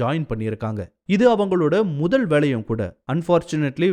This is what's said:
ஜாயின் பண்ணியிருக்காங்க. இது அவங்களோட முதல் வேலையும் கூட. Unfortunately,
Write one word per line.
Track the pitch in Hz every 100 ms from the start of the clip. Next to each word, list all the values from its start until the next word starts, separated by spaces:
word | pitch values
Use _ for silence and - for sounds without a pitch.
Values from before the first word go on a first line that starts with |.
ஜாயின் | 123 156 151
பண்ணியிருக்காங்க. | 110 110 107 110 107 90 _ -
இது | 196 247
அவங்களோட | 220 202 185 156 180 214 143
முதல் | 165 262 220
வேலையும் | 147 147 123 107
கூட. | 113 95 - -
Unfortunately, | 147 170 175 170 156 147 131 175